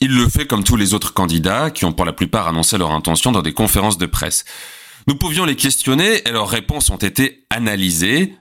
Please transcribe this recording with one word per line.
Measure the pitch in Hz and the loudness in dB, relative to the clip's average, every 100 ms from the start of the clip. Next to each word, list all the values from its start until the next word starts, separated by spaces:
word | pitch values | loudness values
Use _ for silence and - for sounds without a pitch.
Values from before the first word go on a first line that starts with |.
il | 131 | 2
le | 127 117 | 4 4
fait | - | 2
comme | 143 107 | 0 0
tous | 98 120 | 2 2
les | 98 | 2
autres | 104 - | 0 -2
candidats | - 90 82 85 113 156 | -2 0 2 0 0 -2
qui | - | -2
ont | 87 | -2
pour | 82 | 0
la | 85 | -4
plupart | - 82 113 82 | -2 -2 0 0
annoncé | 82 82 107 | 0 0 0
leur | 82 | 0
intention | 78 85 82 127 | 0 0 0 2
dans | 104 | 0
des | 80 | 0
conférences | 78 107 101 104 87 | 0 0 2 2 0
de | 87 | -2
presse. | - - - - - - - - - - | -4 -4 -4 -6 -16 -18 -20 -20 -4 -2
Nous | |
pouvions | 143 180 156 | -2 -2 0
les | 170 | 0
questionner | 135 139 - 131 135 202 220 117 | 0 0 0 2 2 2 2 0
et | |
leurs | 117 98 | -2 -2
réponses | 113 101 147 - | -2 -2 -2 -2
ont | 95 | 0
été | 98 - 135 - _ | -2 0 0 -2 _
analysées, | 113 113 101 92 82 92 143 185 - | -2 -2 0 0 0 2 2 0 -4